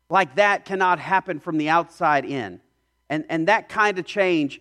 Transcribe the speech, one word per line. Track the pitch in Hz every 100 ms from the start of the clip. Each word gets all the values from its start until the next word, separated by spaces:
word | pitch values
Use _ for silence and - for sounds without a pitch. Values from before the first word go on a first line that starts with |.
| -
like | 180 156 135
that | 202 196 -
cannot | 190 185 170
happen | 139 185 190 151
from | - 156
the | 151
outside | 165 165 - 165 143 127
in. | 139 101 90 _ _ _ _ -
And, | 151 -
and | 165 160
that | 214 -
kind | 214 208 185
of | 170
change | 208 190 165 143 -